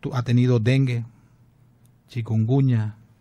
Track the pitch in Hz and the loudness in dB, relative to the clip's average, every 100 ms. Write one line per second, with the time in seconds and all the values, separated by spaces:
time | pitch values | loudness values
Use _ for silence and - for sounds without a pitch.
0 | - 127 120 120 123 123 110 131 135 120 | -6 -6 0 2 2 2 2 2 0 -2
1 | 117 - _ _ _ _ _ _ _ _ | -8 -18 _ _ _ _ _ _ _ _
2 | _ 123 110 110 110 135 135 117 107 - | _ -10 -4 0 2 2 2 0 -2 -8
3 | - _ | -20 _